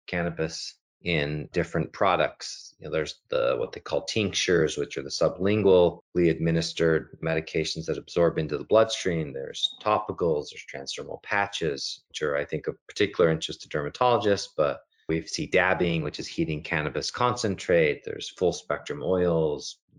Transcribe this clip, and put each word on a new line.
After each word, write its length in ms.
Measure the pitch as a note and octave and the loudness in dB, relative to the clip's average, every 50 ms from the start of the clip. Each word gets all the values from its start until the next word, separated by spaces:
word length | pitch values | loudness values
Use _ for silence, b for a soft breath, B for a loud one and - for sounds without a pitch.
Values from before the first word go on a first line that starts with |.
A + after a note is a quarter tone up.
| _ - | _ -6
cannabis 640 | - F2+ E2+ E2+ E2 E2 D#2+ D#2 - - - - - _ _ _ _ _ - | -4 -4 -2 -2 -2 -4 -4 -4 -6 -8 -12 -14 -14 _ _ _ _ _ -4
in 440 | F2 E2+ D2+ D2 D2 D2+ D2+ D2 - - | -2 0 0 0 0 -2 -4 -6 -4 -2
different 400 | F2 D#2+ - - E2 D#2 - - | -2 -2 0 0 -2 -2 -2 -2
products. 840 | - G#2 F#2+ F2+ D#2+ D2 - - - - - - - - - - _ | 0 2 4 4 4 2 0 -2 -6 -12 -12 -12 -14 -16 -20 -20 _
You 80 | - D#2 | -8 -4
know, 40 | |
there's 300 | D#2 D#2+ D2+ D2 - - _ _ | -2 -2 -2 -4 -6 -14 _ _
the, 260 | - C2+ A#1 B1 C2 A#1+ | 0 0 2 2 0 0
what 140 | - - | -2 -4
they 80 | - - | -8 -10
call 240 | - - D2+ D2 - | -6 -4 -4 -4 -2
tinctures, 760 | - - A2+ G#2 F#2+ - - - - F2+ E2 D#2 D2 - D2 | -2 -2 -2 -2 0 0 -2 0 2 4 4 4 2 0 -2
which 200 | C#2+ - - C#2+ | -6 -6 -6 -8
are 60 | C2+ | -8
the 60 | C#2 | -6
sublingually 1200 | - - E2+ D#2 - - F#2 G2+ G#2+ G#2+ G2 G2 F#2+ F2+ F2 E2+ E2 - - _ - F2 F2 E2 | -2 0 0 0 0 0 0 2 2 4 6 6 8 8 8 6 4 0 -8 _ 0 2 4 4
administered 880 | D#2 - D#2+ E2 E2 E2 E2 - - - E2 E2 D#2+ D2+ C#2 - - - E2 | 4 2 2 2 2 2 0 -2 0 2 2 4 4 2 0 -4 -10 -8 -4
medications 640 | E2 D#2+ D#2+ D#2+ - - E2 D#2 - - E2 D#2+ | -2 -2 -2 -2 -2 -2 -2 -2 -2 -4 -6 -4
that 120 | - D2 - | -4 -6 -6
absorb 400 | - - - F2 E2+ E2 - E2 | -6 -4 0 2 2 4 2 0
into 200 | D#2 D2 D2+ C#2+ | -2 -2 -4 -4
the 80 | D2 | 0
bloodstream. 680 | - G2+ A2 A2 - - - - F#2+ E2+ E2 D#2 C#2+ | 2 4 4 4 4 0 -2 -2 0 0 0 -2 -4
There's 440 | C2+ C2+ C2+ - - - - - - - | -6 -8 -8 -8 -6 -4 -4 -4 -4 -2
topicals, 640 | - G#2+ G#2+ - - - - - F2+ E2+ D#2 D2 C#2+ - | 0 2 2 2 0 -2 -2 0 2 2 2 0 -2 -4
there's 160 | - - - - | -10 -14 -14 -12
transdermal 500 | - C#2 C#2 - - - C#2 D2 D#2+ - - | -12 -12 -10 -10 -10 -10 -10 -10 -12 -12 -6
patches, 800 | - G#2+ G2+ G2+ - - - E2+ D#2 C#2 C2+ - - - - _ _ | -2 0 0 0 0 -2 -2 -2 -2 -2 -4 -6 -8 -10 -12 _ _
which 140 | - - D#2 | -8 -4 -2
are, 120 | D2 C#2+ | -2 0
I 100 | C#2+ D2 | -2 -2
think, 220 | - - - - - | -2 -4 -6 -4 -6
of 80 | - - _ - | -8 -8 _ -8
particular 420 | - - G#2 G2 - - F2+ E2 | -2 -2 -2 0 2 4 4 4
interest 320 | D#2+ D#2+ - - D#2+ - | 4 2 -2 -6 -8 -10
to 80 | - - | -10 -6
dermatologists, 800 | - D2+ C#2+ D2 - - B2+ B2 A#2+ A2 G#2+ G#2 G2+ F#2+ - - _ - | -4 -4 -4 -4 -2 0 2 4 4 4 4 2 2 0 0 -4 _ 0
but 240 | D2+ C#2+ C2+ - - _ _ _ _ - | 0 0 0 -4 -10 _ _ _ _ -4
we 180 | D#2+ E2 E2 | -2 -2 -4
see 220 | - - - D#2 - | -4 -6 -8 -4 0
dabbing, 560 | - F2+ F2+ F#2 F#2+ - F2+ E2+ E2+ D#2+ D2+ | 2 2 4 4 2 2 2 0 0 0 -2
which 160 | D2 - - | -4 -6 -8
is 80 | - - | -10 -6
heating 340 | - - E2 D#2+ D#2 D2+ - | -4 -2 -2 -2 -2 -4 -4
cannabis 480 | - E2+ D#2 D2+ D2+ C#2+ D2 C#2+ - | -2 -2 -2 -2 -2 -4 -4 -6 -6
concentrate. 920 | - - B2 B2 A2 - - G#2 F#2+ E2+ - - F2+ E2+ D#2+ D2+ C#2 - - | -2 0 0 0 0 0 -2 -2 -2 -2 0 4 4 6 6 4 2 -2 -6
There's 260 | - - - - - | -10 -10 -8 -10 -12
full 220 | - - F2+ F2 | -4 0 0 0
spectrum 500 | E2 - - - D#2+ D2+ - - D2 D2 C2+ | 0 -2 -4 -6 -6 -4 -4 -6 -8 -6 -2
oils, 760 | D#2+ F#2 F2+ F2+ F2 E2+ E2 D#2+ D#2 D2 C#2 C2+ - - - _ _ _ | 0 2 2 4 4 2 2 2 0 0 -4 -6 -10 -14 -16 _ _ _